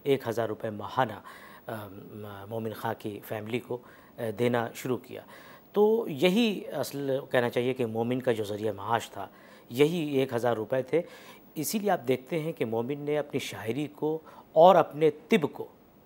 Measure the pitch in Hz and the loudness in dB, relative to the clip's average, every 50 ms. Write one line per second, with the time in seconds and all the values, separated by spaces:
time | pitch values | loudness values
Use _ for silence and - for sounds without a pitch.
0 | - 143 135 131 - 117 107 117 113 104 107 - - 113 104 104 101 - - 131 | 0 0 0 0 0 -2 -2 -2 -2 -2 -4 -6 -8 -8 -8 -8 -10 -4 0 0
1 | 131 107 101 - - - - - - - - - - - 113 107 104 95 95 101 | 0 0 -2 -8 -16 -18 -20 -20 -20 -20 -20 -16 -12 -10 -10 -10 -10 -12 -14 -16
2 | - - 110 104 104 104 101 98 98 104 113 113 110 110 104 - - 113 104 - | -16 -14 -14 -12 -12 -12 -12 -14 -12 -8 -8 -6 -6 -6 -6 -6 -4 -6 -6 -4
3 | - 110 101 - - - 113 107 107 110 120 113 - - 123 - - - - - | -6 -8 -10 -10 -10 -10 -10 -8 -6 -6 -6 -6 -4 -6 -10 -10 -10 -16 -20 -20
4 | - - - - 120 110 104 110 120 120 123 120 113 117 - - - 131 120 - | -20 -18 -10 -8 -6 -6 -2 0 0 2 2 0 0 -2 -6 -6 -4 -4 -4 -4
5 | - - - 104 - - - - - - - - - - - 202 208 214 220 233 | -4 -10 -14 -14 -14 -16 -20 -20 -20 -20 -20 -20 -20 -2 2 4 4 4 4 2
6 | 226 - 151 127 175 185 185 233 240 214 185 - - - - 147 123 - - 139 | 0 -4 -2 2 2 4 4 4 4 2 2 -2 -6 -6 -4 -4 -4 -4 -4 -4
7 | 139 135 131 139 147 - - 127 120 120 - 127 120 131 127 - 120 110 110 113 | -2 0 0 -2 0 0 2 2 2 2 0 0 0 0 0 0 -2 -2 0 -2
8 | 117 120 127 131 123 127 113 110 104 98 104 101 107 110 98 98 98 110 117 110 | 0 0 -2 0 0 0 0 0 -2 -4 -4 -4 -4 -4 -4 -4 -2 0 0 0
9 | - - - 101 95 - - - - - - - - - 120 127 147 156 180 175 | -2 -4 -10 -12 -12 -12 -14 -20 -20 -20 -20 -20 -18 -8 2 2 4 4 4 0
10 | 151 147 139 131 135 135 120 117 120 120 113 107 104 - 131 131 127 - 143 165 | -2 0 0 0 0 0 0 0 0 0 0 0 -2 -2 -2 -2 0 0 0 0
11 | 175 - - - - - - - - - - 165 139 - 214 220 202 202 180 139 | -2 -2 -10 -20 -20 -20 -20 -20 -20 -12 -8 -6 -4 -4 -4 -2 0 0 0 0
12 | 120 127 127 - - - 175 160 151 165 165 - 135 110 113 113 120 127 147 143 | 0 0 -2 -2 -2 -4 -4 -4 -4 -4 -4 -4 -4 -2 -2 -2 -2 -2 -6 -6
13 | 147 147 151 147 143 - - 135 - - 123 - 104 113 120 143 147 - - - | -4 -2 -2 -2 -4 -4 -6 -6 -6 -6 -8 -6 -4 -4 -2 -2 -4 -6 -6 -4
14 | 151 156 156 160 - - - - - - - 160 165 185 185 165 143 - - 147 | -4 -4 -2 -4 -8 -14 -20 -20 -20 2 8 10 10 12 10 10 6 4 2 4
15 | 160 151 147 - - - 233 180 147 123 - - - - - - - - - - | 4 4 4 2 2 2 4 4 4 0 -4 -8 -12 -14 -14 -20 -20 -20 -20 -20
16 | - | -20